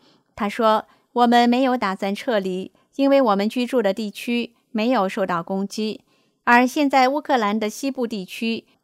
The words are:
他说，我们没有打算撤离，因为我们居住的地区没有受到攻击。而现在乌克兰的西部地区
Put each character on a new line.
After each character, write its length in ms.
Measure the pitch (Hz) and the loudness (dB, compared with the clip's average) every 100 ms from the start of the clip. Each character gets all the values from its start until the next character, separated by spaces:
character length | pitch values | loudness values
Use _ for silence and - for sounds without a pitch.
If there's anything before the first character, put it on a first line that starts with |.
| _ _ _ - | _ _ _ -8
他 120 | 202 | -6
说， 380 | 202 220 214 - _ _ | 0 2 2 -2 _ _
我 140 | 240 240 | 0 4
们 220 | 240 240 | 4 4
没 140 | 240 | 2
有 120 | 269 247 | 2 0
打 200 | 202 190 | -2 -4
算 180 | 196 | -4
撤 240 | 202 - 220 | -4 -2 -2
离， 340 | 190 185 185 _ _ | -2 -6 -8 _ _
因 160 | - 277 | -2 2
为 100 | 277 | 4
我 160 | 254 196 | 4 2
们 120 | 208 | 0
居 180 | 247 240 | -2 -2
住 160 | 254 | 0
的 100 | 196 | 0
地 160 | 196 214 | -2 -6
区 460 | - - 240 226 _ _ | -8 -4 -4 -4 _ _
没 200 | 220 226 | -4 0
有 180 | 254 190 | 0 0
受 180 | 220 185 | -2 -4
到 160 | 175 | -4
攻 240 | 170 196 196 | -4 -6 -6
击。 360 | - 214 202 _ _ _ _ | -6 -8 -8 _ _ _ _
而 220 | - 240 254 | 2 4 4
现 220 | 311 285 | 2 2
在 200 | 269 254 | 4 2
乌 120 | 294 | 2
克 160 | 294 262 | 0 0
兰 220 | 208 214 | 0 -2
的 100 | 214 | -4
西 220 | - 277 | -6 -8
部 160 | 269 233 | -4 -6
地 180 | 220 | -6
区 420 | 185 - 226 226 - _ | -10 -8 -6 -6 -10 _